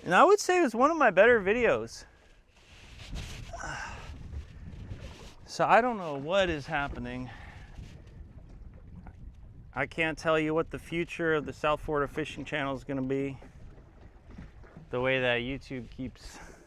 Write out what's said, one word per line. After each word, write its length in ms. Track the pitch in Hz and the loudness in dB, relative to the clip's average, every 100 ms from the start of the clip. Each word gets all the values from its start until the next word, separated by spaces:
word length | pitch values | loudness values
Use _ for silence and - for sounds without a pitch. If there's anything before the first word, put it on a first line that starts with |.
And 100 | - | 6
I 100 | 185 | 8
would 160 | 277 415 | 10 8
say 180 | - 359 | 6 4
it 40 | |
was 120 | 311 | 4
one 160 | 214 269 | 4 4
of 60 | 339 | 6
my 140 | 262 | 6
better 300 | 170 220 240 | 8 8 8
videos. 640 | 185 226 226 127 113 - - - - - _ _ - - - - | 4 4 4 2 0 -10 -18 -20 -20 -20 _ _ -20 -20 -20 -18
<sighs> 2250 | - - - - - - - - - - - - - - - - - - - - - - - - - | -12 -10 -10 -12 -12 -10 -8 -8 -8 -10 -12 -14 -10 -10 -10 -14 -14 -14 -12 -12 -12 -16 -18 -18 -14
So 140 | - | -2
I 160 | 151 190 | 6 6
don't 160 | 247 226 | 6 -2
know 220 | 175 139 | -4 -6
what 320 | 139 196 185 | 0 2 2
is 160 | 156 139 | 0 -2
happening. 640 | 156 143 127 123 123 123 - - - - - - - - - - - - - - - - - - - - - - - - | -4 -4 -6 -8 -8 -8 -12 -16 -16 -16 -14 -16 -16 -18 -18 -18 -18 -18 -18 -18 -18 -18 -18 -18 -18 -18 -18 -20 -20 -12
I 120 | - 139 | -6 -4
can't 300 | - 160 151 | 0 -2 0
tell 220 | 165 160 | 2 2
you 140 | 156 | 2
what 180 | 156 156 | 0 0
the 80 | 135 | -6
future 560 | - 170 170 - 165 | -6 -4 -4 -2 2
of 120 | 156 139 | 2 0
the 80 | |
South 260 | 127 151 147 | -2 0 0
Florida 260 | - 151 135 | 0 -2 -2
Fishing 320 | - 147 - | -4 -6 -6
Channel 320 | 139 151 139 135 | -6 -4 -4 -6
is 80 | |
gonna 160 | 123 135 | -6 -4
be. 380 | 131 135 139 139 - - - - - - - - - - - - - - - | -2 -2 -2 -6 -16 -18 -18 -20 -20 -20 -20 -20 -20 -16 -16 -18 -20 -20 -8
The 100 | 127 | -2
way 200 | 127 131 | 2 2
that 200 | 127 120 | 2 0
YouTube 480 | 120 135 - 135 113 | -2 -8 -8 -10 -10
keeps 500 | - - - - - - - | -8 -10 -10 -18 -16 -18 -20